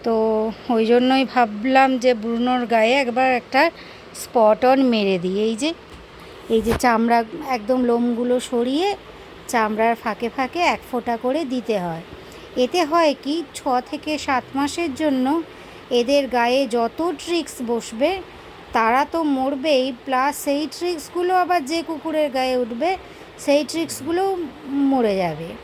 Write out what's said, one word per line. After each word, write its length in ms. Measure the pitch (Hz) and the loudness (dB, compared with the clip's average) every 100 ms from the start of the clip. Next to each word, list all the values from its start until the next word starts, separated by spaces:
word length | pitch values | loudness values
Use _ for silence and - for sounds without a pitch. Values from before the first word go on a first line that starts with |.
তো 100 | 240 226 220 214 220 220 - 226 | 0 2 2 2 -2 -6 -2 0
ওই 80 | 226 | 4
জন্যই 340 | 240 254 269 262 | 4 6 4 2
ভাবলাম 580 | 254 226 208 254 262 269 262 | 2 2 0 2 4 6 4
যে 80 | 254 233 | 2 2
ব্রুনোর 400 | 220 233 247 254 240 | -2 -2 0 0 2
গায়ে 220 | 226 220 269 | 2 4 4
একবার 280 | 254 240 262 247 | 2 2 2 0
একটা 220 | - 262 330 - - - - - | 0 2 2 0 -20 -20 -18 -16
স্পট 380 | - 247 214 214 254 | -2 4 6 6 4
অন 80 | 269 262 | 6 4
মেরে 240 | 220 196 185 | 4 2 0
দিই। 140 | 180 196 220 | 0 0 0
এই 60 | 220 | 0
যে, 80 | 294 339 - - - - - - - | -4 -4 -14 -20 -20 -20 -20 -20 0
এই 60 | 226 214 | 0 2
যে 60 | 220 | 2
চামড়া, 340 | 254 226 233 233 226 - 302 247 | 2 4 4 2 2 -8 -6 -4
একদম 220 | 208 254 240 | 0 0 2
লোমগুলো 480 | 233 240 233 247 247 - | 2 0 0 0 -2 0
সরিয়ে 380 | 240 240 277 392 392 - - - - - | -2 0 0 0 -2 -10 -20 -20 -18 -2
চামড়ার 420 | 240 214 214 226 226 | 0 0 2 0 0
ফাঁকে 260 | 233 202 233 254 | -4 -4 -6 -4
ফাঁকে 240 | 254 339 339 | -4 0 0
এক 60 | 220 - | 0 -4
ফোঁটা 260 | 240 240 233 | -6 -4 -2
করে 160 | 254 285 285 | -2 -2 -2
দিতে 240 | 254 233 208 | -4 -2 -2
হয়। 200 | 175 165 - - - - - - | -2 -8 -12 -18 -18 -20 -10 -2
এতে 160 | 247 359 302 | 0 0 2
হয় 220 | 339 311 277 | 2 2 0
কি, 120 | 277 320 294 - | -4 -6 -6 -8
ছ 40 | 294 247 - | -2 -2 -2
থেকে 220 | 302 302 302 - | -10 -6 -6 -2
সাত 180 | 262 - 269 | -2 -2 -4
মাসের 340 | 285 - 339 254 | -2 -2 -4 0
জন্য 240 | 311 262 254 330 320 - - - - 240 | 0 2 0 0 -4 -14 -20 -20 -2 0
এদের 240 | 240 285 269 240 | 2 2 2 0
গায়ে 240 | 233 262 269 240 | 2 2 0 0
যত 220 | 233 - 339 285 | -2 -2 -4 -4
ট্রিক্স 340 | - 339 285 - 233 | -4 -4 -4 -8 -4
বসবে, 400 | 233 - 226 294 381 - - - - - 226 | -4 -6 -2 0 0 -8 -18 -20 -20 -4 0
তারা 260 | 226 247 294 | 2 2 0
তো 60 | 330 311 269 | 0 0 0
মরবেই, 480 | 262 285 311 269 262 240 | 0 -2 2 2 0 -4
প্লাস 280 | - 254 277 285 | -2 0 0 -2
সেই 180 | - 285 302 - | -2 -2 -4 -4
ট্রিক্সগুলো 560 | 349 330 - 349 359 370 | -4 -4 -6 -4 0 2
আবার 160 | 349 359 262 | 2 0 0
যে 80 | 330 330 | -6 -4
কুকুরের 400 | 320 320 311 294 262 | -6 -4 -2 0 0
গায়ে 200 | 254 254 | 0 0
উঠবে, 280 | 240 233 320 370 - - - - | -2 -2 -2 -2 -8 -20 -20 -8
সেই 180 | - 285 302 | 2 2 2
ট্রিক্সগুলোও 600 | 320 320 - 277 349 392 370 302 - 269 277 277 | -4 -4 -6 -4 -2 0 -2 -6 -10 -6 0 2
মরে 240 | 269 226 190 | 4 2 2
যাবে। 260 | 175 156 165 226 | -2 -4 -10 -12